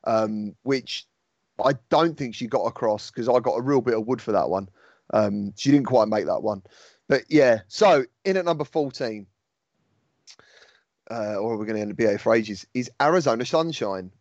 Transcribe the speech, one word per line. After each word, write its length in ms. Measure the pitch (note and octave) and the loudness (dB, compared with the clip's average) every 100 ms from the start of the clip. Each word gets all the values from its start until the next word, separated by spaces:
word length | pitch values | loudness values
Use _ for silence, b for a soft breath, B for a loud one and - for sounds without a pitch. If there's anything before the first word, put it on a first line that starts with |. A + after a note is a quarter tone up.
| - | 0
um, 500 | A2+ A2 G#2+ G#2 - | 0 0 -4 -8 -8
which 420 | C3 C3+ - - - _ _ _ _ - | -4 -4 -4 -14 -14 _ _ _ _ -2
I 100 | C3+ C3+ _ | 0 0 _
don't 280 | D#3 E3+ D3+ | 0 0 -2
think 180 | C3 G#2+ | -10 -8
she 120 | A#2 | -4
got 160 | B2+ | -2
across 480 | A2 - A#2 G#2+ - | -2 -2 -2 -2 -6
'cause 180 | - A#2 | -6 0
I 100 | B2 | 2
got 120 | A#2+ G#2+ | 0 -2
a 40 | |
real 200 | B2+ C#3 | 0 0
bit 140 | A#2+ A2 | 2 -2
of 120 | A2 | -2
wood 140 | B2+ | -4
for 100 | - | 0
that 180 | G2+ C2 | 0 0
one. 200 | F#2+ F#2+ b b b _ | -4 -6 b b b _
Um, 400 | A2 G#2 G2+ G2+ G2 | 0 0 -2 -8 -4
she 140 | C#3 | 2
didn't 160 | C#3+ A#2+ | 2 4
quite 200 | B2+ G#2+ | 2 2
make 180 | G#2+ E2 | 0 0
that 160 | - | -2
one. 200 | A2 G2+ _ b b b - | -4 -6 _ b b b -2
But 140 | C3+ - | -2 2
yeah, 320 | D#3 C3 A2 - | 4 6 4 -2
so 380 | - G#3 D3+ B2 _ G3 | 2 4 6 2 _ -2
in 120 | F#3+ | -2
at 80 | E3+ | 0
number 180 | D#3+ | -2
fourteen, 640 | D3 E3 C#3 - B2 G#2+ F#2+ _ _ _ _ _ _ _ _ _ _ - b b b b b _ - | -2 -4 -4 -4 -8 -8 -16 _ _ _ _ _ _ _ _ _ _ -20 b b b b b _ -12
uh, 240 | A#2 G#2+ G#2 | -6 -4 -4
or 200 | A2 A2 | -2 -4
we're 80 | G#2+ | -4
gonna 140 | G#2+ | -4
end 120 | G#2+ | -4
up 60 | G2 | 0
B 80 | A2 | 2
A 120 | G2+ | 2
for 160 | A#2+ A#2 | 2 0
ages, 300 | G#2+ G2 - B2+ | 0 -10 -8 -8
is 160 | B2 _ | -8 _
Arizona 440 | C#3+ F3+ C#3+ A2+ B2 | 2 4 2 0 0
Sunshine. 680 | D#3+ E3 D3+ G#2+ F#2+ F#2 _ | 0 0 -4 -4 -4 -8 _